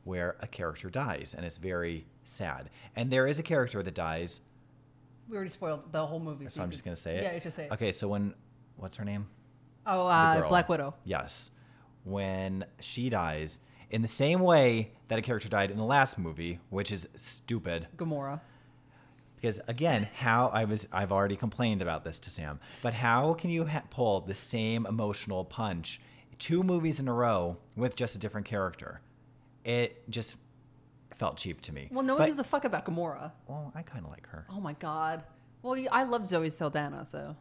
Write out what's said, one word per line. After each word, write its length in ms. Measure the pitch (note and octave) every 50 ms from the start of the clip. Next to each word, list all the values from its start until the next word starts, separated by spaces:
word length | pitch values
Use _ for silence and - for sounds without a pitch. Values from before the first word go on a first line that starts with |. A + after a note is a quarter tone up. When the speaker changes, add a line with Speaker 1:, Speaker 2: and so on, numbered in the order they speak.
| _
Speaker 1:
where 320 | F2+ F#2 F2+ F2 F2+ - -
a 80 | -
character 420 | A2+ - - F2+ E2 D#2+ - - F2+
dies 440 | E2+ B2+ C#3 B2 E2+ C#2 D2 D2+ -
and 100 | - F2
it's 120 | E2+ -
very 480 | - D#2+ F#2+ F2+ F2 F2 E2+ E2+ E2 D#2+ - - - -
sad. 460 | - - - G2+ E2 C#2 C2 C2 - - - - - -
And 160 | A2 A#2 C3+
there 160 | B2+ C3 C3
is 120 | C#3 D3 D3+
a 40 | D#3+
character 400 | - E3+ C#3+ B2 A#2+ - G#2 F#2
that 100 | F#2 D#2+
dies. 480 | F2+ E2 D#2+ D#2+ D#2+ E2+ F2 - - - _ _ - - - - - - _ _ - - - - - - A#3
Speaker 2:
We 60 | A3+
already 140 | G3+ F#3+ F3
spoiled 420 | - - G3 E3 D#3 C#3+ C#3 -
the 140 | D#3+ D#3 D#3
whole 140 | D3 D#3+ D#3+
movie, 260 | D#3+ D#3 D3+ C#3 C#3
Speaker 1:
So 100 | C3 -
Speaker 2:
so 60 | -
Speaker 1:
I'm 60 | F#2+ F2
Speaker 2:
you 20 |
Speaker 1:
just 120 | E2 D2 -
Speaker 2:
can 80 | F#2
Speaker 1:
gonna 40 | E2+
say 220 | D#2+ - E2 E2
it? 60 | F#2 -
Speaker 2:
Yeah, 160 | F#3 E3+ E3+
just 160 | - - -
say 100 | - D#3
it. 60 | -
Speaker 1:
Okay, 200 | G#2 G#2 A#2 G2+
so 160 | F#2 - -
when, 260 | G2+ G2+ G2+ G2+ G2+ - - - - - - - - -
what's 180 | - F2+ F#2 -
her 100 | - G#2+
name? 220 | G2+ G2+ G2+ G2+ G2 - - - - - - - - - - -
Speaker 2:
Oh, 200 | A3 F#3+ F#3 F3+
Speaker 1:
The 60 | F3+ F3
Speaker 2:
uh, 260 | E3 E3 E3 D#3+ D#3+
Speaker 1:
girl. 80 | D#3+ D#3
Speaker 2:
Black 200 | F3+ F3 E3 -
Widow. 260 | F3 D#3 C#3 C#3+ D3+ - -
Speaker 1:
Yes. 480 | F#2+ F#2+ C#2+ C2 - - - - - - - - - - - - - - - -
When 600 | F#2+ F#2+ G2+ G2 F#2+ F#2+ F#2+ F#2+ F#2+ F#2+ F#2+ G2 - - -
she 300 | - - - A#2+ B2 C3
dies, 500 | A#2 F#2+ F2 D#2+ D#2 D#2 D#2 D#2 - - - - - - - -
in 100 | - A2+
the 60 | A2+
same 320 | A2 - - C#3 D3 E3+ F#3
way 520 | F#3 F3+ E3+ D3+ C3+ B2 A#2 A2+ A2 - - - -
that 120 | - A2+ A2+
a 20 |
character 280 | G#2 B2+ A#2+ G#2+ - G2+
died 200 | - G#2 G2+ G2
in 60 | G2
the 60 | G#2+ A2
last 340 | A2+ C3+ C#3+ C3+ B2+ -
movie, 420 | - F2+ E2 D#2 D#2 E2+ E2+ E2+ E2+ - -
which 220 | F#2+ G2 G2+ -
is 160 | G#2 F#2 D#2+ - -
stupid. 720 | - - - - - - - A#2+ A2 - F2+ E2+ E2 D#2+ - -
Speaker 2:
Gamora. 460 | - E3+ E3 D#3 C#3+ C#3 C#3 C#3+ D#3 - - - - - - - - - - - - - - - - - - -
Speaker 1:
Because 240 | - - A#2 G#2 G2+ -
again, 400 | - A#2 A#2+ D#3 E3 D3 A2 G2+ G#2+ -
how 320 | - C3 B2 A2+ A#2+ B2+
I 180 | B2+ - A2 A2+
was, 220 | G#2 G#2+ G#2 - -
I've 200 | - F#2 G2+ F#2
already 240 | G2 G2 G2+ G2+ G2+
complained 460 | G2 - A2 - - B2 A2+ G#2+ G2
about 220 | F#2 E2 E2 D#2 -
this 160 | E2 D#2+ -
to 80 | - -
Sam, 300 | - - D#2+ D2+ D2 C#2 - - - -
but 120 | - A#2+ A2+
how 400 | A2 B2 A#2 A#2 A#2+ C#3 D#3 E3
can 160 | E3 - F3
you 160 | E3+ E3 E3
ha-, 180 | D3+ D3+ D3+ - -
pull 320 | - - B2 A2+ G2+ F#2+
the 140 | F2+ F2+ F#2+
same 500 | - - - - A#2 A2 A2 A2+ A#2 A2+
emotional 580 | G2 A2 A2 A2 G#2 G2+ - - - G2 F#2 F2+
punch 540 | - - - A2+ G#2 F#2 E2+ E2 - - - - - - - - _ -
two 240 | - - - E3 F3 F#3
movies 360 | F#3 F3+ F3 D#3+ D#3+ C#3+ C3+
in 80 | C3+
a 60 | C3 A#2+
row 440 | A#2+ B2 A#2+ G#2+ F#2+ F2 F2 F2 - - - -
with 200 | A2 B2 B2 B2
just 200 | - B2 A2+ -
a 40 | G2+
different 260 | G2+ G#2 - G#2+ G2
character? 560 | - A2+ G2+ F#2+ F#2 E2+ - - - - - - - - _ - - - - _ - - - -
It 460 | A2+ A#2+ A#2+ A#2+ A2+ - - - -
just 260 | G#2+ A#2 A2 - - - - - - - - - - - - - _ - - - -
felt 220 | - - F2 -
cheap 240 | - - F#2+ D#2 -
to 100 | - - D2+
me. 140 | C#2 C#2 C#2+
Speaker 2:
Well, 120 | B3+ B3+ C4+
no 100 | C4 C4
one 80 | D4+
Speaker 1:
But 40 | -
Speaker 2:
gives 120 | D#4 D4+ C#4
a 40 | B3+
fuck 220 | - - C#4+ C#4
about 200 | B3+ G3 E3 -
Gamora. 460 | - E3 E3+ F3 E3 C#3+ C3+ C#3+ D#3 - - -
Speaker 1:
Well, 240 | - C#3 D3+ D3+ C#3+ -
I 60 | D#3 E3
kinda 260 | - - B2 E2+ D2
like 180 | C#2 - -
her. 180 | - - D#2 D#2+ -
Speaker 2:
Oh 100 | F#3 G3+
my 140 | F#3+ D3+ D3+
God. 500 | - - D#3+ D3+ D#3+ D#3+ D#3 E3 D#3+ D#3 - - - - - - - -
Well, 100 | B3 C4
y-, 140 | C4 C4 C4
I 120 | - A#3+ C4+
love 220 | B3+ A#3+ A#3 G#3
Zoe 240 | F3+ F#3 E3 D#3+ D#3
Saldana, 540 | D#3 - E3 D3 C#3+ D3+ D3 C#3+ C#3+ C#3 C#3
so. 300 | - - D3 C#3+ D3 D3+ C#3+